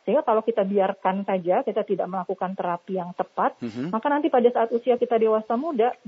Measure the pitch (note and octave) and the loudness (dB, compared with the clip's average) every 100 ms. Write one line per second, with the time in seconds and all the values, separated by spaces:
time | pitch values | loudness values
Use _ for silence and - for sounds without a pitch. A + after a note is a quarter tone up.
0 | - B3 D4+ A3 A#3+ A3+ G3 G3+ F#3+ F#3+ | 2 0 2 0 2 -2 0 2 0 0
1 | F#3 F#3+ G3+ F#3+ E3+ F#3+ C4 G#3+ - F#3 | -2 -2 -2 -2 0 0 0 -4 -2 -2
2 | F#3 F#3 F3 F#3+ F#3 F#3+ F3+ F3 - F#3 | -2 -6 -6 -6 -6 -4 -4 -4 -6 -6
3 | F3 F3+ F#3 - A3+ - A#2+ A2 D3 A3 | -6 -8 -8 -2 -2 -2 -10 -6 -4 -2
4 | D4 C#4+ D#4 C4 A#3+ A#3+ A3+ A#3 B3+ A#3+ | 0 0 2 4 4 2 0 0 2 0
5 | A#3+ A3+ A3 G#3+ G#3+ A#3 D#4+ C4+ A#3+ - | 2 2 4 2 0 -4 -2 0 0 0